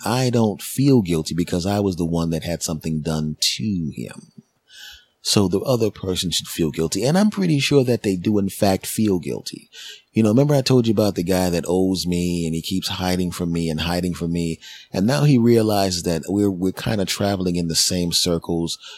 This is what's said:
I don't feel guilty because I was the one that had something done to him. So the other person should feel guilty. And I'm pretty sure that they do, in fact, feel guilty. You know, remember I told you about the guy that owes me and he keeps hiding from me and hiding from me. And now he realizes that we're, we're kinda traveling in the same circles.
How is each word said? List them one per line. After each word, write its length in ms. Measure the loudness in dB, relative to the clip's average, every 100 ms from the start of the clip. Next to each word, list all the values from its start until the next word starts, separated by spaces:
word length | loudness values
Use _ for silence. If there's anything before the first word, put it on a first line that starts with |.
I 240 | -2 0 2
don't 320 | 2 2 0
feel 400 | -6 0 4 4
guilty 320 | 4 0 0
because 320 | -4 -2 -2
I 140 | 0 0
was 160 | 0
the 100 | 0
one 240 | 0 0 0
that 140 | -2
had 180 | -4 -6
something 400 | -6 -6 -4 -4
done 360 | -2 -2 -4 -2
to 520 | -4 -2 -4 -2 -4
him. 380 | -8 -12 -14 -20 -20 _ _ _ -20 -20 -20 _ _
So 240 | 0 2 2
the 120 | 0
other 320 | 0 0 0
person 400 | -2 -6 -4 -4
should 160 | -4 -6
feel 240 | -4 -2
guilty. 320 | -2 -4 -2
And 120 | 0
I'm 140 | 2 2
pretty 300 | 0 0 0
sure 240 | 2 2
that 180 | 2 0
they 140 | 0
do, 240 | 0 0 0
in 100 | 0
fact, 380 | 0 2 2 -2
feel 320 | -2 0 0
guilty. 500 | -2 -8 -10 -16 -18 -18 -18 -20 _
You 100 | 2
know, 60 | 4
remember 260 | 4 4
I 60 | 2
told 260 | 4 4 4
you 60 |
about 200 | 2 2
the 100 | 0
guy 280 | 0 2 2
that 120 | 0 0
owes 400 | 2 2 0 0
me 400 | 0 0 0 -2
and 80 |
he 60 | -4
keeps 260 | -4 -4 -4
hiding 440 | -4 -2 0 -2
from 220 | -2 -2
me 160 | -2 -2
and 120 | -2
hiding 340 | -2 -2 -2
from 180 | -4 -4
me. 260 | -2 -4 -6 -12 -20 -8
And 140 | -2
now 180 | 0 4
he 140 | 4 6
realizes 680 | 6 6 4 2 0 0
that 200 | -2 -2 0
we're, 220 | 2 2
we're 220 | 0 -2
kinda 340 | -2 -4 -2
traveling 500 | -2 -2 -2 0 0
in 120 | 0 0
the 80 |
same 360 | 0 0 0 0
circles. 680 | 0 0 -2 -2 -2 -2 -6 -14